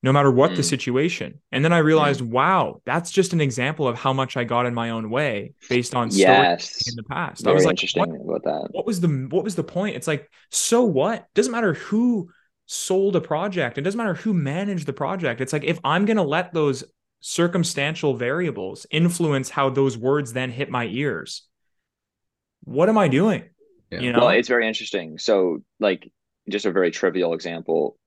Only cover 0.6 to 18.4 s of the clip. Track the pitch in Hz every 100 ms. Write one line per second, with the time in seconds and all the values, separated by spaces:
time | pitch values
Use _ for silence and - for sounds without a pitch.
0.6 | - 127 - 127 160 - 90 - _ 127
1.6 | 156 170 156 160 147 131 120 120 147 190
2.6 | 110 - - 147 175 - 180 170 143 120
3.6 | 127 156 135 117 135 135 131 135 117 120
4.6 | 123 120 117 113 110 120 147 104 101 -
5.6 | - 123 120 123 117 98 95 98 90 87
6.6 | - - - 117 107 135 170 - - -
7.6 | 160 - - - 185 - - 80 - 76
8.6 | - 185 - 190 170 139 131 180 208 170
9.6 | - 175 202 147 156 151 - _ _ -
10.6 | - 233 240 139 165 233 - - 247 233
11.6 | 214 147 - 214 247 226 175 _ _ _
12.6 | _ - - 185 196 180 175 156 202 180
13.6 | 127 127 156 214 220 170 220 185 139 156
14.6 | 202 185 143 135 143 185 156 120 131 151
15.6 | 139 170 139 165 208 220 156 156 180 170
16.6 | 147 127 - _ _ _ - - 175 180
17.6 | 165 - 143 160 151 120 120 151